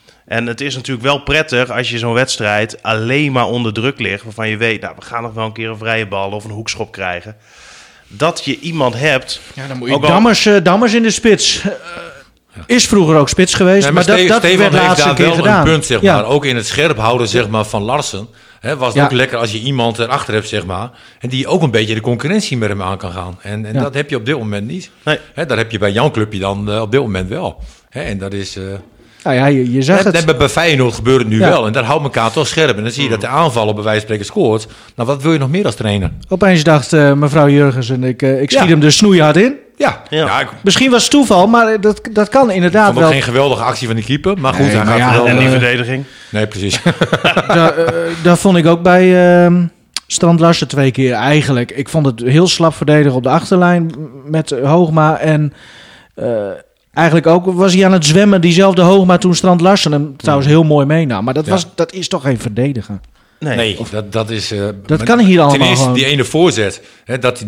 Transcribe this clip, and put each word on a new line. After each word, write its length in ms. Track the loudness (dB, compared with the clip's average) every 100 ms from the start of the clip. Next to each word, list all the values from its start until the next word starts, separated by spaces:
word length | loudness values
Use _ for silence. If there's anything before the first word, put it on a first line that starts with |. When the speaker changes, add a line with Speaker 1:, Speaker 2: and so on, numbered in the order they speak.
| _ _ -8
Speaker 1:
En 200 | -6 -6
het 140 | -8
is 140 | -8
natuurlijk 320 | -10 -10 -6 -2
wel 120 | -4
prettig 480 | -2 -4 -2 -2 -2
als 200 | -4 -6
je 80 | -6
zo'n 140 | -2
wedstrijd 720 | -2 -2 -4 -2 -2 -4 -6
alleen 500 | -6 -4 -2 -2 -2
maar 140 | -2 -2
onder 260 | -4 -4
druk 260 | -4 -6 -6
ligt, 240 | -6 -8
waarvan 240 | -10 -8 -6
je 80 | -4
weet, 240 | -2 -4
nou, 140 | -8 -16
we 60 |
gaan 180 | -12 -12
nog 100 | -10
wel 100 | -8
een 80 | -10
keer 160 | -8 -12
een 100 | -10
vrije 280 | -6 -6 -6
bal 220 | -6 -8
of 140 | -8
een 60 | -12
hoekschop 420 | -12 -10 -10 -12
krijgen. 440 | -10 -8 -8 -12 -20 _ -20 -20 -20 -20 _ _
Dat 360 | -6 -4 -4
je 140 | -8 -8
iemand 380 | -8 -4 -4 -2
hebt, 420 | -2 -2 -4 -14 -16
Speaker 2:
Ja, 120 | -16 -14
dan 120 | -10
moet 100 | -4
je 60 |
Speaker 1:
ook 80 | -2
al 60 | 0
Speaker 2:
Dammers, 380 | 2 2 2 2
eh, 100 | 2
Dammers 320 | 2 2 2
in 80 | 2
de 80 | 0
spits. 520 | 0 2 2 0 -4
Eh, 60 | -6 -8 -12 -16 -18 -20 -20 _ _ -16 -2
is 200 | 0 2
vroeger 300 | 2 4 4
ook 120 | 4
spits 260 | 2 0
geweest, 280 | 2 2 4
Speaker 3:
Nee, 80 | 2
Speaker 2:
maar 120 | 2 2
Speaker 3:
maar 100 | 2
Speaker 2:
dat, 20 |
Speaker 3:
Ste-, 100 | 4
Speaker 2:
dat 100 | 2
Speaker 3:
Stefan 200 | 2 2
Speaker 2:
werd 140 | 2
Speaker 3:
heeft 120 | 2
Speaker 2:
laatst 140 | 2 2
Speaker 3:
daar 60 | 2
Speaker 2:
een 40 | 2
keer 80 | 2
Speaker 3:
wel 80 |
Speaker 2:
gedaan. 240 | 2 2 2
Speaker 3:
een 60 | 2
punt, 120 | 2
zeg 160 | 0 0
Speaker 2:
Ja. 140 | 2
Speaker 3:
maar. 100 | 2
Ook 200 | 0 0
in 120 | 0 -4
het 100 | -4
scherp 300 | -2 -2 0
houden, 300 | 0 0 0
zeg 200 | -2 0
maar, 160 | -2
van 180 | -4 -4
Larsen. 460 | -4 -4 -6 -10 -14 _ _ _
Hè, 160 | -10 -4
was 120 | -2
het 80 | 0
Speaker 2:
Ja. 80 |
Speaker 3:
ook 80 | 0
lekker 260 | 0 -2 -2
als 140 | -6
je 80 | -6
iemand 380 | -6 -2 -2 -2
erachter 360 | -4 -4 -2
hebt, 140 | -4 -4
zeg 180 | -6 -6
maar, 240 | -8 -10 -16 -20 _
en 80 | -8
die 180 | -6 -2
ook 160 | 0
een 80 | 0
beetje 240 | 0 0
de 60 | -2
concurrentie 560 | -4 -4 -2 -4 -4 -4
met 120 | -4
hem 140 | -4
aan 140 | -6 -8
kan 140 | -10
gaan. 260 | -10 -12 -12
En, 220 | -12 -10 -6
en 80 |
Speaker 2:
Ja. 60 | -6
Speaker 3:
dat 140 | -4
heb 160 | -6 -6
je 60 | -6
op 100 | -4
dit 120 | -6
moment 280 | -6 -8 -8
niet. 240 | -10 -14 _
Speaker 1:
Nee. 140 | -6 -6 -6
Speaker 3:
Hè, 120 | -10 -4
dat 100 | -4
heb 120 | -4
je 80 | -2
bij 140 | -2
jouw 180 | 0 0
clubje 280 | -2 -4 -4
dan, 320 | -6 -4 -4
eh, 100 | -6
op 100 | -2
dit 100 | -2
moment 280 | -2 -4 -6
wel. 340 | -6 -8 -10 -16 -20 _
Hè, 120 | -12
en 160 | -10 -8
dat 140 | -8
is, 240 | -10 -10 -12
eh, 80 | -12 -12 -16 _ _ _
Speaker 2:
Nou 120 | -2 0
ja, 100 | 2
je, 260 | 2 0
je 100 | 0
zag 160 | 2 2
Speaker 3:
hè, 60 |
Speaker 2:
het. 120 | 2 2
Speaker 3:
hè, 60 |
bij, 120 | 0 0
bij 120 | 0
Feyenoord 460 | 0 0 2 0
gebeurt 240 | 0 2 2
het 100 | 2
nu 100 | 2
Speaker 2:
Ja. 100 | 2
Speaker 3:
wel. 180 | 2 0
En 60 |
daar 120 | -2
houdt 180 | -2 -2
elkaar 260 | -2 -2 -2
toch 140 | -2 -2
scherp. 300 | 0 0 0
En 60 |
dan 100 | -4
zie 100 | -4
je 60 | -4
Speaker 1:
Mhm. 100 | -4
Speaker 3:
dat 100 | -2
de 60 | 0
aanvallen 380 | 0 0 -2
bij 100 | -2
wijze 140 | -2 -2
van 80 | -2
spreken 180 | -6 -4
scoort. 340 | -2 0 0 -4 -18 -16
Nou, 140 | -6 -4
wat 140 | -2
wil 100 | -2
je 60 | 0
nog 120 | 0
meer 140 | -2
als 100 | -2
trainer? 360 | -4 -4 -2 -4 -6 -6
Speaker 2:
Opeens 340 | 0 2 4
dacht, 300 | 4 2 2
eh, 200 | 2 4
mevrouw 360 | 4 2 2 4
Jurgensen, 560 | 4 4 0 -4 -4
ik, 180 | -4 -2
eh, 200 | -2 0
ik 80 | 0
schiet 120 | 2
Speaker 3:
Ja. 60 | 2
Speaker 2:
hem 140 | 4
er 100 | 4
snoeihard 440 | 4 4 4 4 4
in. 180 | 2 0 -12 -4
Speaker 3:
Ja. 260 | -4 -4 -6
Speaker 1:
Ja. 140 | -4 -2
Speaker 3:
Ja, 140 | -2
ik 80 | -4 -4
Speaker 2:
Misschien 280 | 0 2 2
was 120 | 2
het 80 | 4
toeval, 360 | 2 4 4 4
maar 340 | 4 2 2
dat, 200 | 0 -2 -4
dat 160 | -2 2
kan 220 | 2 2
inderdaad 340 | 2 2 4
Speaker 3:
vond 120 | 4 4
ook 60 |
Speaker 2:
wel. 100 | 2
Speaker 3:
geen 100 | 2
geweldige 400 | 0 0 0 0
actie 240 | -2 -4 -4
van 100 | -4
die 80 |
keeper. 340 | -4 -4 -2 -2
Maar 140 | -2
goed, 100 | 0 0
Speaker 2:
Nee, 80 |
Speaker 3:
hij 100 | 2
Speaker 2:
maar 140 | 2 2
Speaker 3:
gaat 0 |
Speaker 2:
ja, 120 | 2
Speaker 3:
er 60 | 2
wel, 100 | 2
Speaker 1:
En 100 | 2
die 80 | 2
Speaker 3:
eh, 40 |
Speaker 1:
verdediging. 520 | 2 2 0 -2 -6 -8 -16 -8
Speaker 3:
Nee, 160 | -4 -4
precies. 340 | -4 -6 -2
<laughs> 640 | -2 -2 -2 0 0 -2 0
Speaker 2:
Da-, 220 | 2 2
eh, 200 | 2 -2 -2 -4 -2
dat 160 | 2 2
vond 180 | 4 4
ik 100 | 4
ook 160 | 2
bij, 520 | 4 4 6 6 6 6
ehm, 200 | 4 4 0 -6 _ -18 -10
Strand 340 | 0 2 4
Larsen 280 | 4 2 -2
twee 220 | -2 0
keer 220 | 0 0
eigenlijk. 580 | 0 0 0 0 -2 -4
Ik 180 | -6 -4
vond 180 | -2 -2
het 140 | -2
heel 240 | 2 2 2
slap 260 | 2 0
verdedigen 380 | 0 2 2 2 0
op 60 |
de 60 | 0
achterlijn 600 | 0 2 2 4 2 -2 -6 -14 -16
met 260 | -6 -4 -2 -2
Hoogma. 560 | 2 2 2 2 2 0
En, 340 | 0 0 0 -6 -18 -20 -20 -20 _
eh, 120 | -8 -4 -4 -4 -10 -16 _ _
eigenlijk 320 | 0 2 4 4
ook 200 | 2 2
was 280 | 2 2
hij 100 | 4
aan 80 | 4
het 140 | 4 4
zwemmen, 340 | 4 4 4
diezelfde 420 | 4 4 4 4
Hoogma, 360 | 4 6 4 2
toen 160 | 2
Strand 260 | 2 2 4
Larsen 320 | 4 2 2
hem 240 | -2 -4 -4
trouwens 320 | -2 0 4
heel 160 | 4
mooi 220 | 4 2 2
meenam. 380 | 0 0 -2
Maar 100 | -2
dat 100 | -2
Speaker 3:
Ja. 60 | -2
Speaker 2:
was, 160 | -2 -2
dat 180 | -6 -6
is 160 | -6 -6
toch 140 | -4
geen 160 | -2 -4
verdediger? 640 | -4 -4 -2 -4 -8 -12 -14 _ _ _
Speaker 1:
Nee. 160 | -6 -2
Speaker 3:
Nee, 220 | -2 -4 -8
dat, 220 | -8 -6
dat 180 | -6 -4
is, 200 | -6 -8
eh, 60 | -6 -6 -8 -4
Speaker 2:
Dat 120 | -2
Speaker 3:
maar 80 | 2
Speaker 2:
kan 120 | 4
hier 220 | 4 4
allemaal 180 | 4 4
Speaker 3:
ten 80 | 2
eerste 160 | 2
Speaker 2:
gewoon. 120 | 2 2
Speaker 3:
die 80 | 0
ene 180 | 0
voorzet, 580 | -2 0 2 0 -4 -6 -16 _
hè, 140 | -10 -4
dat, 260 | -4 -4